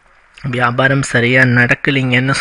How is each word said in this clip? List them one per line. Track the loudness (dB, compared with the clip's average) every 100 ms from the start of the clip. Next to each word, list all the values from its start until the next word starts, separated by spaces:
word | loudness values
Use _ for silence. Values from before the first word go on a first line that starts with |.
| _ _ _ -14
வியாபாரம் | -8 -4 -2 0 0 0
சரியா | -2 0 2 2
நடக்கலைங்கன்னு | 2 2 2 0 -2 -2 -2 -2 -2 -2